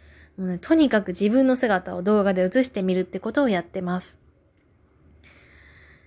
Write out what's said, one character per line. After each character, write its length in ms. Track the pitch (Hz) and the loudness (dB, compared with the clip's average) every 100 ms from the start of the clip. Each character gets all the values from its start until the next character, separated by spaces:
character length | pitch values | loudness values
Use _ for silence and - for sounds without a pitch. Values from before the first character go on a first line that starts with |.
| - - - - | -20 -20 -20 -10
も 80 | 185 | -8
う 20 | |
ね、 120 | 180 | -6
と 140 | - 320 | 0 2
に 120 | 285 | 4
か 140 | 214 | 2
く 80 | 196 | -2
自 200 | 175 208 | -2 2
分 160 | 247 262 | 2 2
の 120 | 254 | 2
姿 380 | 240 185 180 185 | 0 -2 -2 -6
を 80 | |
動 200 | 180 214 | 0 2
画 100 | 196 | 2
で 80 | 185 | 2
映 220 | 185 254 | 0 0
し 80 | 254 | -2
て 120 | - | -2
み 120 | 185 185 | -2 -2
る 60 | |
っ 20 | |
て 160 | 185 185 | -2 -6
こ 140 | 220 | -4
と 100 | 233 | 0
を 60 | 269 | 0
や 120 | 185 | 0
っ 20 | 170 | -4
て 160 | 190 | -8
ま 180 | 180 180 | -6 -6
す。 180 | - - _ _ _ _ _ _ _ _ _ _ _ _ _ - - - - _ | -8 -20 _ _ _ _ _ _ _ _ _ _ _ _ _ -20 -20 -20 -20 _